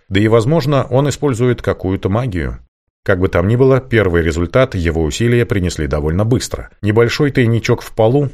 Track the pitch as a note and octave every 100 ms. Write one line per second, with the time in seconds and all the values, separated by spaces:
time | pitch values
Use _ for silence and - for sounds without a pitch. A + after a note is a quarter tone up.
0 | - G2 G#2+ A#2 A2 E3 C3 C#3 - B2+
1 | C#3+ - D3 A2+ B2+ A#2 - - F#2 F#2+
2 | F#2+ G#2+ C3 F2 C2 B1 - _ _ _
3 | - F#2+ F2+ F2 F#2+ A#2+ C3+ C3 B2+ A2+
4 | F#2+ E2+ E2 E2 F2 B2 C3 F2 E2 D#2+
5 | D#2 - A#2 A#2+ A2+ G2+ F2+ - D2 D2+
6 | D2+ F2 A2 B2 - - - _ G2+ G#2+
7 | A#2+ - D3 C3+ A#2 A2+ - A#2 - -
8 | A2 C#3+ C#3